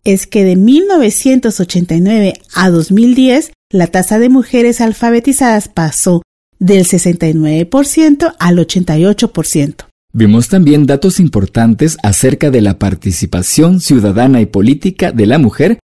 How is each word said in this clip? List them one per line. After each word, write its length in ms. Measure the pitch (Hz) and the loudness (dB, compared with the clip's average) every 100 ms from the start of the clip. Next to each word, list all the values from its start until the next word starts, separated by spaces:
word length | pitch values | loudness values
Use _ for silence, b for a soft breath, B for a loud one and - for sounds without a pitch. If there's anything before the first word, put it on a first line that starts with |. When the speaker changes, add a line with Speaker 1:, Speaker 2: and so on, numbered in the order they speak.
Speaker 1:
es 220 | - 190 - | -2 -2 -2
que 180 | 214 | 0
de 120 | 190 180 | 2 2
mil 320 | 214 285 392 | 4 2 2
novecientos 720 | 359 226 - 269 262 240 - | 0 0 0 0 0 0 -4
ochenta 340 | 175 180 175 | -4 -4 -2
y 80 | 165 | -2
nueve 320 | 185 220 196 - _ - | 0 0 -2 -4 _ -2
a 160 | 185 | 0
dos 200 | 170 160 | 0 0
mil 220 | 190 240 | 2 2
diez, 380 | 247 262 254 311 _ _ | 2 2 0 -2 _ _
la 180 | 190 170 | -2 0
tasa 300 | 190 180 214 | -2 -2 0
de 120 | 240 | 2
mujeres 500 | 262 240 247 240 240 | 2 0 0 0 0
alfabetizadas 880 | 226 202 233 233 233 269 254 214 - | -4 -2 -2 0 0 0 0 0 -4
pasó 540 | - 160 - 190 170 - _ _ - | -4 -4 -2 -2 -2 -4 _ _ -4
del 280 | 180 196 180 | 0 2 2
sesenta 420 | 180 175 170 160 | 0 -2 -2 -2
y 60 | |
nueve 320 | 160 151 156 175 | -2 -2 -2 -2
por 200 | 269 285 | -2 -2
ciento 460 | - 311 285 330 - | 0 2 2 -2 -2
al 200 | 175 175 | 0 0
ochenta 380 | 165 185 175 156 | 0 -2 -2 0
y 80 | 185 | 0
ocho 280 | 214 226 | 0 -4
por 120 | - 156 | -4 -4
ciento. 440 | 160 143 - - _ _ | -4 -4 -8 -20 _ _
Speaker 2:
Vimos 340 | 113 107 113 123 | 0 2 2 2
también 380 | 190 156 147 139 | 2 4 4 2
datos 340 | 139 190 - | 0 0 0
importantes 800 | 160 107 95 - 117 110 156 - | 0 0 -2 0 0 0 -2 -2
acerca 480 | 104 98 131 - 147 | -2 0 -2 0 0
de 120 | 127 | 0
la 180 | 101 90 | 0 -2
participación 1000 | 101 92 101 87 92 90 90 - 165 185 | -4 -4 -6 -6 -6 -6 -2 0 2 2
ciudadana 580 | - 131 101 98 127 127 | 2 0 0 0 2 2
y 60 | 107 | 0
política 680 | 101 113 143 190 - 175 | 0 0 0 -4 -4 -4
de 140 | 117 104 | 0 0
la 120 | 143 | 2
mujer, 400 | 123 - 175 233 _ _ | 0 0 -2 -2 _ _